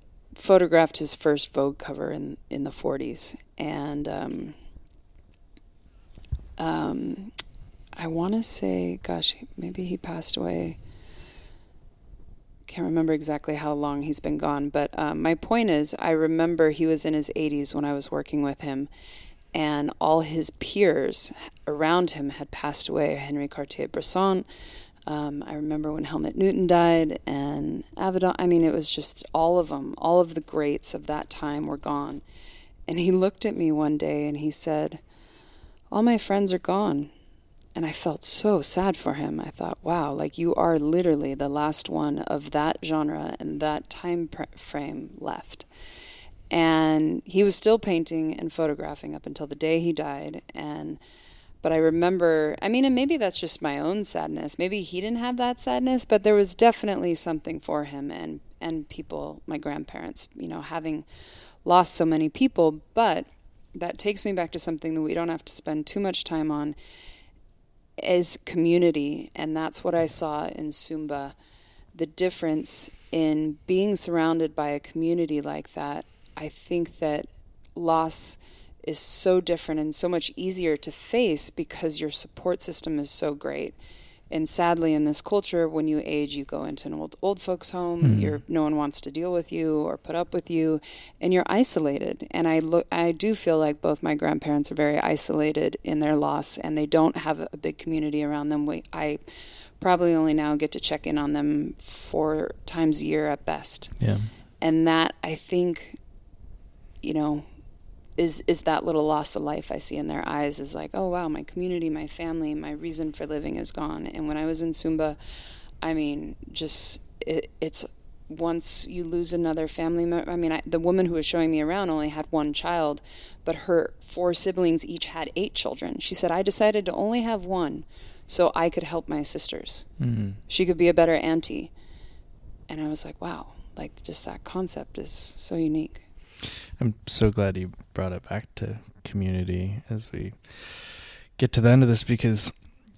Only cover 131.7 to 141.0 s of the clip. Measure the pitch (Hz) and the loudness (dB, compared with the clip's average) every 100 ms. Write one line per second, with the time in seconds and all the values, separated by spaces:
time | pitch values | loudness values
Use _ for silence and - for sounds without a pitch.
131.7 | - - - - - - - - - - | -12 -18 -16 -16 -18 -20 -20 -18 -16 -12
132.7 | 156 151 151 - - 175 - - - - | -6 -4 -6 -8 -10 -10 -10 -12 -16 -16
133.7 | - - - - 160 - - - 190 185 | -12 -14 -12 -6 -4 -4 -8 -10 -6 -4
134.7 | 73 - - - - - - - 170 160 | -6 -10 -8 -2 0 0 -2 -4 0 0
135.7 | 156 156 - - - - - - - - | 0 -2 -8 -20 -20 -20 -14 -12 -12 -12
136.7 | - 120 - - - 110 101 98 95 90 | -4 -2 -2 -2 2 4 4 0 0 -6
137.7 | - - - 92 90 - 107 - - 107 | -10 -12 -6 -4 -4 -6 -8 -8 -8 -8
138.7 | 107 - - - 101 95 92 90 90 95 | -8 -14 -20 -8 -2 0 0 0 -2 -2
139.7 | 107 - 110 110 - 98 - - - - | -6 -6 -8 -8 -8 -10 -12 -20 -20 -18
140.7 | - - - | -18 -18 -18